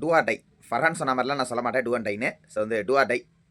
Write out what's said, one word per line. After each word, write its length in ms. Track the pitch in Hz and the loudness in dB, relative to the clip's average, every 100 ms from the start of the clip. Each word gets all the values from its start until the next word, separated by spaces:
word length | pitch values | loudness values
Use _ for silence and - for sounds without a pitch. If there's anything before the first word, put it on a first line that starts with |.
do 40 | |
or 180 | 151 160 | 2 2
die. 180 | 113 110 _ _ - | 2 0 _ _ -6
ஃபர்ஹான் 220 | 117 160 | 0 0
சொன்ன 220 | 165 139 | 0 0
மாதிரிலாம் 220 | 127 123 143 | 0 0 -2
நான் 80 | |
சொல்ல 180 | 127 117 | -2 -2
மாட்டேன் 240 | 120 127 120 | -2 0 0
do 80 | |
and 140 | 120 107 | 0 -2
die-ன்னு. 240 | 104 143 - _ | -2 -4 -6 _
So, 200 | - 110 | -4 -2
வந்து 280 | 110 101 | -2 0
do 60 | 139 | 2
or 100 | 107 | 2
die. 140 | 123 - _ _ | 0 -6 _ _